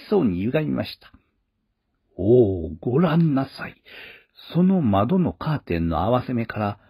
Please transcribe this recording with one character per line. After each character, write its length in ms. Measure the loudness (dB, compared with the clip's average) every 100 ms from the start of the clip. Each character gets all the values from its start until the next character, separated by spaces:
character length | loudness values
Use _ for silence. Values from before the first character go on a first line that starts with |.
| -2
そ 120 | 0
う 40 |
に 160 | 2 0
歪 200 | -2 -2
み 60 | -2
ま 120 | -4
し 140 | -6 -12
た。 120 | -20 -20 _ _ _ _ _ _ _ _ _ -4
お 500 | 4 6 4 0 -6
お、 40 | -8
ご 180 | -2 0
覧 360 | 2 2 2
な 120 | 0 -4
さ 220 | -8 -14
い。 120 | -16 -20 -20 -20 -20 _ _ -6
そ 100 | 0
の 180 | 2 2
窓 380 | 2 2 2 2
の 140 | 0
カ 240 | -2 -4 -4
ー 20 |
テ 180 | -4 -2
ン 100 | 0
の 120 | 0
合 100 | 0
わ 140 | 0 -2
せ 80 |
目 120 | -4 -4
か 120 | -4
ら、 200 | -4 -6